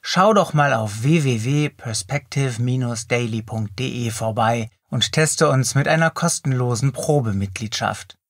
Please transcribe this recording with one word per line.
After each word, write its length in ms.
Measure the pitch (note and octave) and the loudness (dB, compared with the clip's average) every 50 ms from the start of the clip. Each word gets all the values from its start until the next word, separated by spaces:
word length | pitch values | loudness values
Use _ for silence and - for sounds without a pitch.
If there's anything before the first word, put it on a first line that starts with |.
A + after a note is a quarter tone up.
schau 340 | - - - F3 F#3 G#3+ A3 | -6 -2 2 4 4 6 6
doch 180 | G3+ E3+ - - | 4 4 2 2
mal 200 | D3+ C#3+ C#3+ B2+ | 2 2 2 2
auf 280 | A2+ A2 G#2+ G2+ A2 | 0 -2 -4 -4 -2
w 220 | A2+ C#3+ E3 E3+ D3 | 0 2 2 4 4
w 200 | C3+ B2 A2+ A2 | 2 0 0 0
w 260 | B2+ C#3+ D3 D3+ C#3 | 0 0 0 0 -2
perspective 920 | - - - A#2+ A2 - - - C#3+ C#3+ - _ - C#3 C#3 C3 A#2+ A2 B2 B2 B2+ C3 B2+ A#2+ A#2+ A#2 - | -4 -8 -10 -6 -6 -6 -6 -4 -6 -6 -6 _ -4 -2 -2 -2 -2 -2 -2 0 0 0 -2 -4 -4 -6 -4
daily 340 | - B2 A#2+ A#2+ A2+ A2 A2 | -2 -2 -2 0 -2 -4 -4
punkt 380 | A2 A#2 B2 A2 A2 G2+ G2 - | -6 -4 -6 -6 -6 -6 -6 -6
d 260 | B2 C3 - B2 A#2+ | -6 -6 -4 -4 -4
e 60 | A#2 | -4
vorbei 580 | A2 - A2+ A2 G#2+ A2 A2 A2+ A#2+ A#2 A2+ A2+ _ _ _ _ | -4 -4 -4 -4 0 2 2 2 2 0 -2 -6 _ _ _ _
und 220 | - B2 G#2 - - | -4 -2 -2 0 2
teste 360 | D#3+ D#3+ D3+ - - D#3+ D3 | 2 2 2 2 2 2 4
uns 240 | C#3 C3 B2+ - - | 4 2 2 2 0
mit 140 | C#3 C#3+ | 0 2
einer 240 | D3+ D#3 D#3+ E3 D#3+ | 2 2 4 2 2
kostenlosen 800 | - - - - - - _ C#3+ C3 B2 B2+ B2 B2 A2+ C3+ C#3 | 0 0 -2 -2 -2 -2 _ -2 0 0 0 0 0 0 0 -2
Probemitgliedschaft. 1300 | C3 - - - D3+ D3 B2 A2+ G2 G2 G2 G2 F#2+ - A2+ G#2+ - - A2+ G2+ G2 - - - - _ _ | -2 -2 0 2 2 2 2 0 0 0 -2 -4 -4 -8 -8 -6 -6 -4 -4 -4 -4 -6 -10 -18 -20 _ _